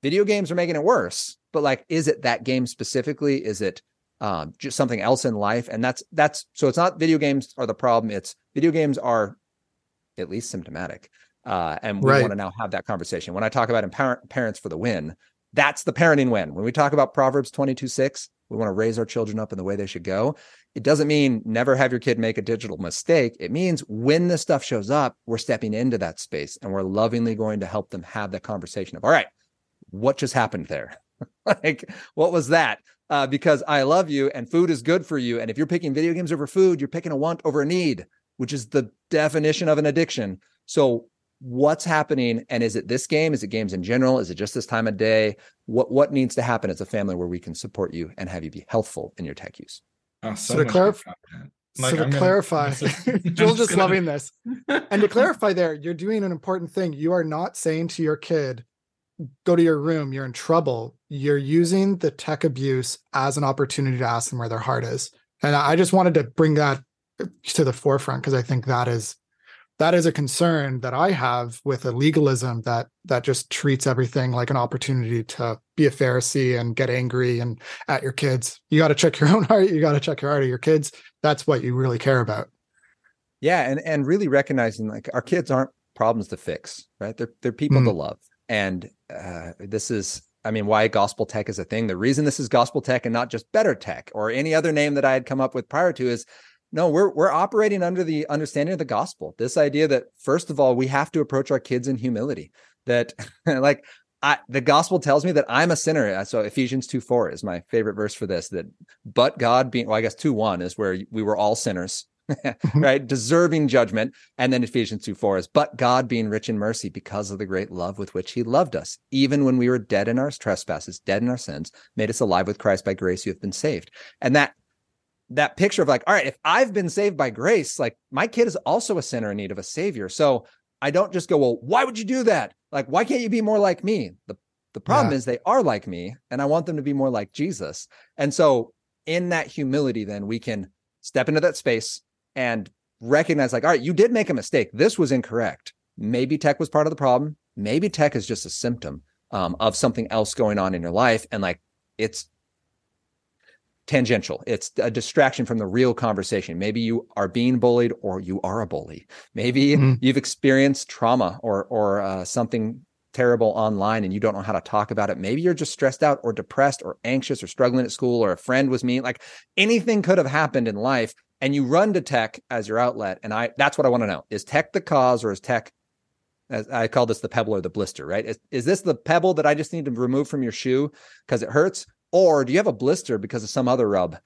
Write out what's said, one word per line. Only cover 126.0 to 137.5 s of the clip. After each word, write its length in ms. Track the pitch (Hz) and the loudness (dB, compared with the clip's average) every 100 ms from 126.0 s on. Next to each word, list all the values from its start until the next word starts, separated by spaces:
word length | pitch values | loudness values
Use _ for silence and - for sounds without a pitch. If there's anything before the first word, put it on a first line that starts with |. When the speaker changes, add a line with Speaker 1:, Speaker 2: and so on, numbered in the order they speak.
| - | 2
Speaker 1:
all 80 | |
right, 120 | 202 135 | 2 0
if 120 | - 151 | -4 0
I've 260 | 190 262 | 4 4
been 160 | 202 175 | 2 -2
saved 280 | - 208 156 | 0 -2 0
by 100 | 135 | -4
grace, 500 | 107 143 220 135 - | 0 2 2 0 -4
like, 200 | 120 - _ | -4 -4 _
my 160 | 131 220 | -4 -2
kid 200 | 233 233 | 0 0
is 100 | 170 | 0
also 400 | - 190 - 190 | -2 -2 0 -4
a 60 | |
sinner 280 | 135 123 107 | -4 -6 -4
in 60 | 101 | -6
need 160 | 98 | -8
of 60 | 95 | -10
a 40 | |
savior. 460 | 98 - 196 135 92 | -10 -6 -6 -6 -8
So 380 | - 147 123 - _ _ _ | 0 2 2 -4 _ _ _
I 100 | 139 | -2
don't 220 | 156 196 | 0 0
just 160 | 180 165 | -4 0
go, 80 | 156 | 2
"Well, 220 | 131 117 | 4 0
why 240 | 123 220 | 0 0
would 140 | 269 220 | 0 -4
you 80 | 208 | -4
do 160 | 262 | 0
that? 320 | 226 175 110 _ _ | 2 2 0 _ _
Like, 140 | 143 135 | -6 -2
why 180 | 165 | 0
can't 160 | 202 269 | 0 0
you 80 | 233 | 0
be 140 | 226 | 0
more 160 | 214 214 | 2 2
like 260 | 202 175 | 2 2
me?" 280 | 190 214 104 87 - | -2 -2 -4 -10 -18
The, 80 | 98 _ _ _ | -18 _ _ _
the 80 | - | -12
problem 300 | - 160 113 | 0 2 4
Speaker 2:
Yeah. 60 | 139 | 0
Speaker 1:
is 60 | 127 | -2
they 120 | 120 | -4
are 180 | - 262 | 2 2
like 240 | 180 107 - | 4 0 -4
me 300 | 87 90 127 _ | -8 -8 -12 _
and 100 | 127 | -4
I 60 | 139 | 0
want 180 | 160 | 0
them 120 | 170 156 | 0 -4
to 60 | |
be 120 | 139 | -2
more 160 | 139 135 | 0 0
like 220 | 117 101 | 0 -6
Jesus. 540 | - 156 | -6 -6